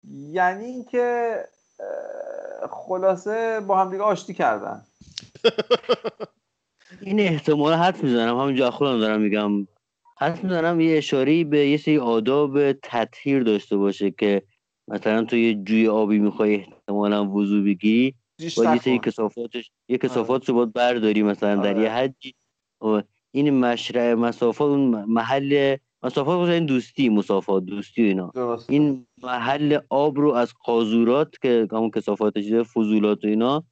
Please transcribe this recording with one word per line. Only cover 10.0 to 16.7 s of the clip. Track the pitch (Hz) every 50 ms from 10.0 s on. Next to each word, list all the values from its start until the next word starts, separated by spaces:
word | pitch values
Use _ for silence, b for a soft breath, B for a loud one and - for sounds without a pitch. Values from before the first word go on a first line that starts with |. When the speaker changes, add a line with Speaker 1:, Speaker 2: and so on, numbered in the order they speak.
| _ _ _ _
Speaker 2:
حدس | 135 156 170 165 -
می‌زنم | 190 180 170 160 170 175 165
یه | 160 165 160 151
اشاره‌ای | 143 - - 135 131 135 156 165 170
به | 147 147 147 147 139
یه | 147 151
سری | - 160 151 147
آداب | 123 120 117 113 110 120 135 147 147 143 135 143 143 139
تطهیر | 135 135 - - - 117 110 110 - - - 139 139 139 123
داشته | 113 107 101 - - 107 101
باشه | 98 101 95 - 104 98
که | 85 - 110 104 101 98 - _ _ _ _ _ _ _ _ -
مثلاً | 107 101 - 110 107 113 113
تو | 113 123
یه | 117 113 117 113
جوی | 104 98 95 110 110 113 113
آبی | 107 110 110 101 107 107
می‌خوای | 104 104 98 - 110 107 107
احتمالاً | 101 95 -